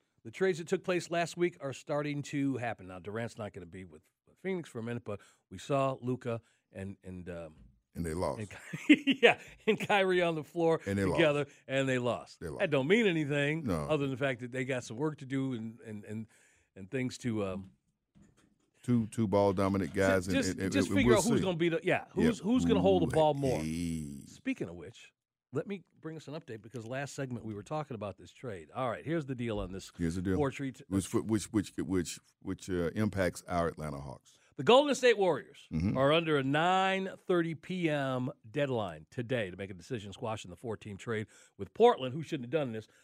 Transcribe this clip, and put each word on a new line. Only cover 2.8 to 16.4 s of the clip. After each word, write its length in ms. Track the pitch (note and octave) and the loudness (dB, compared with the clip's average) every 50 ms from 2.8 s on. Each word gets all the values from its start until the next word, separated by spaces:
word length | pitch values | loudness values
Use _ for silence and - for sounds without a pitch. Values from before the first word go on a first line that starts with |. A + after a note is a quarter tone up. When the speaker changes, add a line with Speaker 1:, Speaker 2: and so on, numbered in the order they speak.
| F#2+ F2+ | -10 -12
Speaker 1:
Now, 100 | F#2 F#2 | -12 -12
Durant's 400 | E2 G#2 G2+ A2+ A#2 A2+ - - | -8 -6 -6 -4 -4 -6 -6 -8
not 140 | A2 G2+ - | -8 -8 -8
gonna 140 | G2 F2 | -12 -14
be 180 | E2+ E2 F#2+ F#2+ | -14 -14 -14 -14
with 180 | F2+ D2+ D2+ - _ _ _ _ _ _ _ - | -14 -16 -20 -20 _ _ _ _ _ _ _ -6
Phoenix 260 | F#3 F#3+ F3+ D3+ - | -4 -4 -4 -6 -8
for 120 | - B2 | -8 -8
a 20 | A2+ | -6
minute, 220 | A#2 A#2+ A#2+ G#2 | -6 -6 -6 -6
but 160 | - G#2 G2+ - - _ _ _ _ | -8 -8 -8 -10 -16 _ _ _ _
we 80 | G2 F#2 | -16 -10
saw 380 | - - D3 C#3 C3+ C3+ C3 - | -4 0 2 2 2 2 0 -2
Luka 400 | A#2 B2 B2+ A#2+ - B2+ A#2 A#2 - _ _ _ _ _ - | -4 -4 -4 -4 -4 -4 -6 -6 -8 _ _ _ _ _ -12
and, 240 | G2 F#2+ G2 G2 - - | -10 -10 -10 -10 -12 -14
and, 260 | F#2+ F#2 F2+ F2 F2 | -14 -12 -12 -10 -10
um, 240 | F2 E2+ E2 D#2+ D#2 D#2 - - _ _ _ _ - | -10 -10 -12 -14 -16 -20 -20 -20 _ _ _ _ -8
Speaker 2:
And 100 | E2+ E2+ | -6 -6
they 80 | E2 D#2 | -4 -4
lost. 260 | F2+ F#2 D#2 C2+ - | -2 -2 -2 -2 -4
Speaker 1:
and 100 | G#2+ F#2+ - - - - - D#3 - | -8 -10 -12 -16 -14 -14 -12 0 4
Ky-, 320 | - D4+ - - C#4 C4 - | 6 6 6 6 2 4 6
<laughs> 40 | - | 8
yeah, 160 | A3 D#3 - - - - - - | 6 6 4 0 -14 -20 -4 0
and 140 | - G#3+ - | 0 0 2
Kyrie 400 | G3+ - G#3 G3+ F#3+ F#3+ F3+ F3+ | 2 2 2 4 4 4 4 4
on 140 | F3 E3+ E3 | 2 2 0
the 100 | D#3 C#3+ | -2 -6
floor 360 | - - F3 E3+ E3 D#3+ D3+ - | -6 -2 2 2 4 4 2 0
Speaker 2:
And 120 | - G2 G2+ | 0 0 2
they 60 | G2 | 2
lost. 100 | F#2 E2 D3 | 2 4 4
Speaker 1:
together, 280 | E3 D3+ D3 D3 D3 C#3+ - - _ | 4 4 4 2 0 -4 -8 -14 _
and 220 | - C3 C3+ C3+ C3 | -4 -2 0 0 2
they 100 | B2+ B2+ | 0 0
lost. 420 | B2 A#2+ A2 E2+ - - - - | 0 0 -2 -2 -6 -10 -14 -10
Speaker 2:
They 80 | - E2 | -10 -8
lost. 120 | D2 - | -4 -2
Speaker 1:
That 100 | - F3+ | 0 0
don't 160 | D3 C#3 C3 D3 | 2 2 4 4
mean 180 | F#3+ A#3 A#3 | 4 4 4
anything 580 | G3+ E3+ D#3+ D#3 C3+ D3 C#3+ C#3+ C#3+ D#3 E3 D#3 | 4 2 2 0 0 0 0 0 0 0 -2 -2
Speaker 2:
No. 220 | A#2+ F2+ D#2 D2 - | -2 -2 0 0 0
Speaker 1:
other 140 | D#3 D3 C#3 | 0 0 0
than 80 | C3+ | -2
the 60 | C3+ A2 | -2 -2
fact 220 | C#3 C3+ C3 G#2+ B2 | -2 -2 -2 -4 -8
that 100 | B2 A#2+ | -8 -6
they 120 | B2+ C3 | -6 -4
got 180 | B2 C3+ B2 A#2+ | -4 -4 -4 -6
some 120 | - A2+ A2 | -8 -6 -4
work 200 | D3 D#3 D3+ - | -4 -4 -4 -6
to 60 | C#3+ | -8
do 300 | B2+ C3+ C3+ C3+ C3+ B2+ | -6 -4 -2 -2 -2 -4
and, 240 | A2+ A2 A2+ A2 - - | -6 -6 -8 -10 -12 -14
and, 180 | A2+ G#2+ G2+ G2+ | -12 -12 -12 -10
and, 220 | G2+ G#2+ A2 A2 - _ _ | -10 -8 -8 -10 -10 _ _